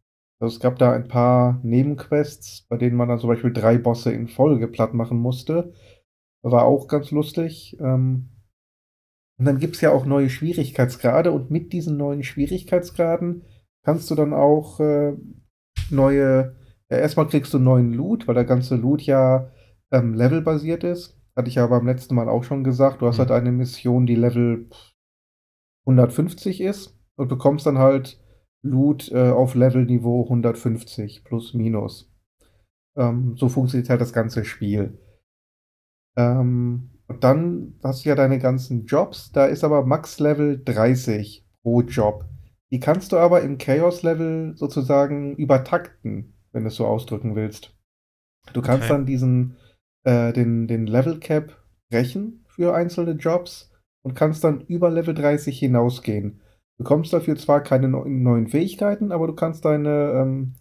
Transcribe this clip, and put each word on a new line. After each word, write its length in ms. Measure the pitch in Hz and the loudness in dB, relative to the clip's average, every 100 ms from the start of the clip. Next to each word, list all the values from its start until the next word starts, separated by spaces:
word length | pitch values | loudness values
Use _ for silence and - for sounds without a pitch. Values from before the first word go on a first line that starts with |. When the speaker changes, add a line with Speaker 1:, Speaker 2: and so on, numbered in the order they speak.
| _ _ _ - | _ _ _ -8
Speaker 1:
Also 140 | 117 117 | -6 -2
es 60 | |
gab 180 | 127 127 | -2 2
da 140 | 123 | 2
ein 160 | 120 127 | 2 -2
paar 500 | 123 123 123 123 123 | 2 4 4 2 0
Nebenquests, 1040 | 117 123 143 143 - 147 147 - - - - | 0 0 0 -2 -2 -2 -2 -8 -20 -18 -8
bei 80 | 120 | -2
denen 180 | 123 120 | 0 0
man 140 | 120 | 0
dann 100 | 117 | 0
zum 80 | 117 | 0
Beispiel 220 | 113 123 | 0 0
drei 260 | 117 110 120 | 2 4 4
Bosse 360 | 120 113 123 | 2 0 -2
in 160 | 113 117 | -4 -4
Folge 380 | - 147 123 117 | 0 2 2 0
platt 260 | - 110 | -2 -2
machen 240 | 117 113 120 | -2 -2 -2
musste. 560 | 120 127 - 165 175 - - _ _ _ _ _ | -2 -4 -4 -4 -4 -10 -20 _ _ _ _ _
War 220 | 120 120 | 2 4
auch 240 | 120 139 - | 6 2 0
ganz 240 | 147 143 | -4 -2
lustig. 640 | 147 151 - 165 160 - - | -4 -4 -4 -6 -8 -20 -8
Ähm, 480 | 131 131 131 131 127 - _ _ _ _ _ _ _ _ _ - | -2 0 0 -4 -8 -18 _ _ _ _ _ _ _ _ _ -2
und 80 | 135 | 0
dann 140 | 135 | 0
gibt's 220 | 165 - | -2 0
ja 100 | 156 | 2
auch 140 | 143 139 | 2 2
neue 240 | 139 135 | 0 0
Schwierigkeitsgrade 1040 | 131 156 160 131 - 123 - 120 143 170 | -2 -4 -4 -4 0 -2 0 0 2 2
und 180 | 147 127 | 0 -2
mit 220 | 160 165 | -4 -4
diesen 240 | 175 156 147 | -8 -4 -4
neuen 260 | 143 143 | -4 -6
Schwierigkeitsgraden 1200 | 135 143 143 185 - 180 175 - 165 170 175 175 - - _ _ | -6 -4 -4 -4 -2 -4 -2 -2 -2 0 -4 -8 -12 -20 _ _
kannst 260 | - 165 - | -2 -2 -2
du 60 | 156 | 0
dann 180 | 147 | 0
auch, 460 | 147 143 151 151 - | 4 4 4 0 -2
äh, 340 | 151 147 147 143 - - _ _ _ - - | 0 0 0 -4 -14 -20 _ _ _ -10 -4
neue, 640 | 139 135 139 135 131 131 - - _ - | 2 4 4 4 2 0 -6 -20 _ -4
äh, 100 | - | -2
erstmal 280 | 151 160 151 | 0 0 0
kriegst 260 | 147 131 | 0 0
du 60 | 139 | 2
neuen 340 | 127 127 120 | 4 4 4
Loot, 340 | 117 175 226 - | 0 -2 -2 0
weil 80 | 120 | 0
der 100 | 123 | 2
ganze 300 | 123 123 123 | 0 0 -2
Loot 280 | 123 151 | 0 0
ja, 480 | 151 135 131 131 127 _ _ _ - | 2 2 4 2 -2 _ _ _ -2
ähm, 240 | 131 117 110 | 0 2 2
levelbasiert 680 | 123 160 160 151 160 170 | 2 2 0 -2 -2 -4
ist. 380 | 175 175 - _ _ - | -4 -6 -10 _ _ -6
Hatte 140 | 123 | -2
ich 60 | 127 | 0
ja 120 | 117 | 2
beim 180 | 123 123 | 2 2
letzten 300 | 127 - 123 | -2 -2 0
Mal 120 | 113 | 0
auch 160 | 117 | -2
schon 200 | - 139 | -2 -2
gesagt. 380 | 131 123 135 131 | 0 2 2 2
Du 60 | 120 | 0
hast 100 | 117 | 2
Speaker 2:
Mhm. 20 | |
Speaker 1:
halt 120 | 123 | 2
eine 200 | 120 123 | 2 2
Mission, 540 | 123 127 - 123 123 123 | 0 -2 -4 0 2 4
die 100 | 117 | 4
Level 540 | 120 120 120 117 117 - _ _ _ _ _ _ _ _ _ _ - | 2 2 0 0 -8 -20 _ _ _ _ _ _ _ _ _ _ 2
hundertfünfzig 760 | 127 123 - 175 - 196 180 | 4 4 2 -4 -4 -8 -4
ist 380 | 185 202 - _ _ - | -4 -6 -12 _ _ -8
und 120 | 127 | -6
bekommst 380 | 131 139 147 151 | 0 0 0 0
dann 120 | 135 | 4
halt 420 | 135 135 131 - _ _ _ _ | 4 4 -2 -16 _ _ _ _
Loot, 480 | 139 131 143 135 - | -2 2 2 0 -2
äh, 180 | 123 127 | 2 4
auf 240 | 120 131 | 4 2
Levelniveau 760 | 127 127 127 123 120 120 120 117 | 4 4 4 2 0 0 -2 0
hundertfünfzig 960 | 120 117 117 120 113 - - 104 - | 0 0 -2 -4 -4 -8 -12 -12 -12
plus 300 | - 117 117 | -8 -8 -6
minus. 580 | 117 113 107 107 - _ _ _ _ _ _ _ _ _ 143 | -4 -2 -2 -6 -12 _ _ _ _ _ _ _ _ _ -2
Ähm, 380 | 120 123 123 117 | -2 0 -4 0
so 120 | 123 | 0
funktioniert 400 | 135 127 127 123 | 2 0 0 0
halt 120 | 123 | 0
das 120 | 120 | 0
ganze 320 | 117 113 120 104 | -2 -2 -4 -8
Spiel. 520 | - 101 104 101 - _ _ _ _ _ _ _ _ _ _ _ 120 | -6 -4 -2 -4 -8 _ _ _ _ _ _ _ _ _ _ _ 0
Ähm, 720 | 120 127 123 123 123 123 127 _ - | 2 2 0 0 -2 -4 -10 _ -16
und 160 | - | 0
dann 520 | 131 147 175 175 - - | 2 2 0 -6 -10 -8
hast 200 | 135 127 | -6 -4
du 60 | 151 | 0
ja 60 | 139 | 2
deine 240 | 135 135 | 2 2
ganzen 480 | 131 131 - 120 107 | 0 -2 -2 -6 -2
Jobs. 440 | 143 190 - - | -2 -2 -6 -4
Da 140 | 143 139 | 2 2
ist 180 | 143 | 2
aber 220 | 151 147 127 | 0 2 2
Max 340 | 156 - - | -2 -4 -2
Level 400 | 147 147 147 139 135 | 0 0 0 -2 -2
dreißig 800 | 107 117 127 123 107 104 - _ _ | 2 2 2 -2 -4 -6 -14 _ _
pro 200 | 120 120 | 0 0
Job. 440 | 120 - 107 107 - - - _ - | 0 0 0 0 -10 -18 -20 _ -8
Die 80 | 127 | -4
kannst 320 | 151 175 - | 0 0 0
du 60 | 175 | 4
aber 240 | 175 175 | 4 4
im 160 | 139 135 | 2 -6
Chaos-Level 960 | - 165 175 175 165 160 165 160 160 156 | -2 2 2 0 -2 -2 -4 -6 -8 -8
sozusagen 800 | 143 147 131 139 139 143 143 139 | -6 -4 0 2 2 -2 -6 -4
übertakten, 1000 | 143 135 131 175 - _ 113 101 - _ _ | 2 2 2 -4 -4 _ -10 -10 -12 _ _
wenn 120 | 117 | -8
du 60 | 110 | -6
es 60 | 113 | -4
so 100 | 110 | -2
ausdrücken 500 | 113 - 110 113 107 | -2 -4 -8 -6 -4
willst. 400 | 107 - - _ _ _ _ _ _ _ - | -6 -10 -20 _ _ _ _ _ _ _ -10
Du 80 | 120 | -6
kannst 240 | 123 135 - | 0 0 0
Speaker 2:
Okay. 80 | |
Speaker 1:
dann 120 | 143 135 | -2 0
diesen, 520 | 127 127 123 123 - _ _ _ _ | 0 2 2 0 -8 _ _ _ _
äh, 300 | 131 120 117 | 0 2 2
den, 340 | 123 117 117 113 | 0 0 0 -2
den 200 | 113 107 | -2 0
Level-Cap 760 | 120 160 160 - 151 151 - _ _ - | 0 0 -2 -2 -2 -2 -16 _ _ -4
brechen 520 | 117 127 196 220 - _ | -2 -2 -4 -10 -12 _
für 260 | - 175 | -2 0
einzelne 380 | 170 175 175 170 | 0 -2 -4 -4
Jobs 600 | 156 165 175 - - - _ _ _ | -2 -2 -2 -4 -20 -20 _ _ _
und 120 | 131 127 | -8 0
kannst 280 | 156 156 | 0 2
dann 180 | 160 139 | 0 0
über 280 | - 175 175 | -4 0 0
Level 240 | 165 165 | 0 -2
dreißig 460 | 156 147 147 143 127 | 0 0 0 -2 -2
hinausgehen. 840 | 135 120 120 123 - 104 101 - _ _ _ - | 2 2 2 -2 -6 -4 -6 -12 _ _ _ -6
Du 60 | |
bekommst 300 | 127 151 156 | 0 0 2
dafür 220 | 170 160 147 | -2 -2 -4
zwar 240 | - 143 | 2 0
keine 260 | 143 127 131 | 2 0 0
neu-, 200 | 131 135 | -2 -4
neuen 400 | 131 123 117 113 | 0 2 2 2
Fähigkeiten, 640 | 147 185 - 202 208 208 | 0 -2 -2 -2 -2 -4
aber 160 | 170 160 | -2 -4
du 60 | |
kannst 300 | 156 165 160 160 | -4 -4 -2 0
deine, 460 | 151 147 147 147 | 0 0 0 0
ähm, 400 | 131 131 135 131 - | 0 -2 -2 -6 -10